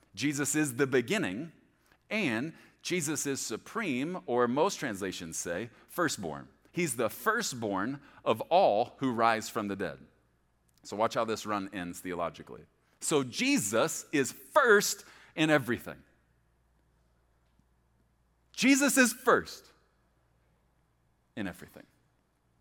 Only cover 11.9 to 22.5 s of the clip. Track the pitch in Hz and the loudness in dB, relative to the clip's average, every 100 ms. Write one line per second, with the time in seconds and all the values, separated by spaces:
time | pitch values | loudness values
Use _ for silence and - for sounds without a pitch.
11.9 | 85 92 87 82 78 78 57 - _ _ | -8 -8 -4 -6 -8 -16 -18 -20 _ _
12.9 | - - 156 131 107 254 285 110 113 156 | -10 -2 0 0 -2 0 0 2 2 0
13.9 | - - 147 127 - - 311 254 208 - | -2 -2 0 0 -4 0 2 6 6 4
14.9 | - - - - - 156 151 117 110 - | -4 -12 -20 -10 -2 4 4 2 -4 -6
15.9 | 71 - _ _ _ _ _ _ _ _ | -16 -18 _ _ _ _ _ _ _ _
16.9 | _ _ _ _ _ _ _ _ _ _ | _ _ _ _ _ _ _ _ _ _
17.9 | _ _ _ _ _ _ - 254 269 277 | _ _ _ _ _ _ 2 4 6 6
18.9 | 269 247 - - 143 78 - - _ _ | 6 4 4 4 4 2 -10 -20 _ _
19.9 | _ _ _ _ _ _ _ _ _ _ | _ _ _ _ _ _ _ _ _ _
20.9 | _ _ _ _ - 95 82 - - - | _ _ _ _ -8 -8 -8 -16 -20 -20
21.9 | _ _ _ _ _ _ | _ _ _ _ _ _